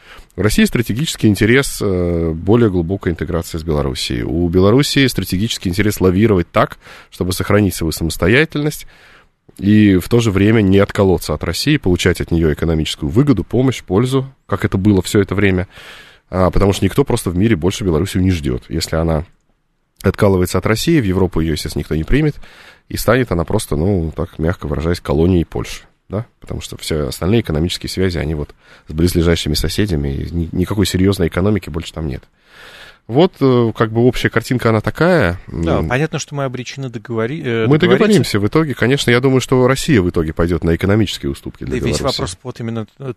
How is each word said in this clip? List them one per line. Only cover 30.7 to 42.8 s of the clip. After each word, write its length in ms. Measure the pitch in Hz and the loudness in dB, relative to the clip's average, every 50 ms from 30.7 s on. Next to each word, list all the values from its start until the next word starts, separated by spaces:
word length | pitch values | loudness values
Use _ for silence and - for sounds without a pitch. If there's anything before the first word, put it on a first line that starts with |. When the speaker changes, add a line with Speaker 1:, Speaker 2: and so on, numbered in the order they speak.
| 104 107 92 | 0 -2 -2
Speaker 1:
серьезной 440 | - - 90 95 98 98 95 85 80 | 0 0 0 2 2 2 2 0 -2
экономики 420 | - 87 92 104 107 95 - 80 | 0 0 0 0 0 -2 -4 -6
больше 220 | 78 85 82 - - | -10 -10 -10 -10 -10
там 140 | 82 80 | -8 -8
нет. 160 | 71 64 - - _ _ _ _ _ - - - - - - - - - _ _ | -8 -8 -10 -12 _ _ _ _ _ -20 -20 -20 -20 -20 -20 -20 -20 -20 _ _
Вот, 280 | - 113 143 180 190 - - | -2 2 2 2 2 2 2
э, 320 | 139 131 127 123 117 113 110 | 2 2 4 4 2 0 0
как 200 | - 117 110 110 | 0 -2 0 2
бы 80 | 117 | 2
общая 280 | 120 127 - - - - | 2 2 2 2 -2 -2
картинка, 380 | - 120 113 - 131 117 - | -2 -2 -2 -2 -2 0 2
она 140 | 113 113 107 | 2 2 2
такая. 580 | - 107 - - 156 180 185 156 104 85 90 92 - | 0 -2 -2 0 2 2 4 2 2 0 -2 -4 -8
Speaker 2:
Да, 300 | - - - 85 - 135 | -10 -6 -4 -2 0 0
Speaker 1:
М. 100 | - 80 | 0 0
Speaker 2:
понятно, 320 | 80 123 135 156 156 - 135 | -2 -2 -2 -2 -4 -6 -8
что 160 | - - 147 | -10 -8 -8
мы 80 | 143 139 | -6 -6
обречены 460 | 131 123 127 120 - - 139 135 127 | -6 -8 -10 -12 -12 -10 -10 -10 -10
договори-, 520 | 117 113 107 - 117 110 110 117 151 165 | -10 -10 -10 -6 -4 -2 -2 -4 -4 -6
э, 240 | 151 123 117 113 113 | -4 -2 0 2 2
Speaker 1:
Мы 120 | 120 147 | 4 4
Speaker 2:
договориться. 100 | 156 175 | 4 4
Speaker 1:
договоримся 520 | 180 190 190 220 208 208 165 - - - 101 | 4 4 4 4 4 4 4 2 2 0 0
в 60 | 101 | 0
итоге. 260 | 104 - 156 160 147 117 | 2 2 2 0 0 0
Конечно, 380 | - 110 117 139 143 - 120 | 0 2 2 2 2 2 2
я 100 | 120 123 | 2 4
думаю, 180 | 131 135 131 127 | 4 4 2 2
что 260 | - - 131 127 127 | 2 2 2 4 4
Россия 360 | 123 135 - - - 143 101 | 2 2 0 0 2 2 4
в 80 | 87 87 | 2 2
итоге 240 | - 90 78 78 - | 0 0 -2 -2 0
пойдет 320 | - 85 85 87 80 - | 0 0 0 0 0 0
на 100 | 85 85 | 0 0
экономические 560 | - - 92 101 110 101 - - - - 69 | 0 2 2 2 2 2 0 -4 -6 -6 -6
уступки 320 | 69 - - - - - 65 | -8 -8 -10 -16 -14 -12 -8
для 80 | 64 | -6
Speaker 2:
Да 60 | - | -4
и 20 | - | -4
весь 200 | 67 69 73 - | -2 -2 -2 -2
Speaker 1:
Беларуси. 200 | 127 135 - - | -2 -4 -4 -4
Speaker 2:
вопрос 180 | 135 95 - - - | -6 -8 -8 -12 -14
вот 160 | 123 120 - | -14 -12 -10
именно 260 | 120 113 117 113 | -8 -8 -6 -8